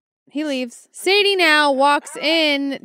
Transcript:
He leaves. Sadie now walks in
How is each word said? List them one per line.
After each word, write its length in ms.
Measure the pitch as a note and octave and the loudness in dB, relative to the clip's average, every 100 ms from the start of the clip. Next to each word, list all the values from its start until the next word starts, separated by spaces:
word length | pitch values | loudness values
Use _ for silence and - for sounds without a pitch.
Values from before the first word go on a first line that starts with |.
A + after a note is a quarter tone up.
| _ _ _ | _ _ _
He 120 | C#4 | -8
leaves. 460 | D4+ C4+ B3 - _ | -6 -6 -8 -12 _
Sadie 440 | - F4 G4+ G4+ F#4+ | -6 0 2 2 2
now 360 | E4 D4+ D4 | 2 2 2
walks 440 | C4 C#4+ D4 - - | 2 2 2 -4 -6
in 640 | C#4+ E4 D#4 C#4 C#4 C4+ | -2 0 0 -2 -4 -8